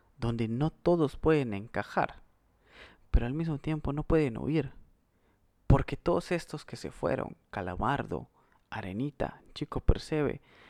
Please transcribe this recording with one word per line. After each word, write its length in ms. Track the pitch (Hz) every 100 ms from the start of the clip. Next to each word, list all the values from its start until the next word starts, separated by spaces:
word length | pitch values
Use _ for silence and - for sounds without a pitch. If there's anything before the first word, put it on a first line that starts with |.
| _ -
donde 300 | 117 117 113
no 240 | 117 151
todos 440 | - - 175 143 -
pueden 360 | 156 156 127
encajar, 600 | 98 113 - - - - - - _ _ _ _ - - - -
pero 160 | - 120
al 60 |
mismo 260 | 143 165 143
tiempo 340 | - 156 139
no 100 | 143
pueden 340 | 147 160 147 113
huir. 360 | - 156 139 - - _ _ _ _ _ _ _ -
Porque 280 | 135 - -
todos 360 | - 170 -
estos 340 | 175 - 151 -
que 100 | -
se 140 | -
fueron, 460 | - - - - - _
Calamardo, 760 | 104 90 90 110 139 110 73 - _ _ _ -
Arenita, 720 | - 101 98 143 - - - -
Chico 280 | - 143 -
Percebe, 600 | - - - 156 143 - _ - -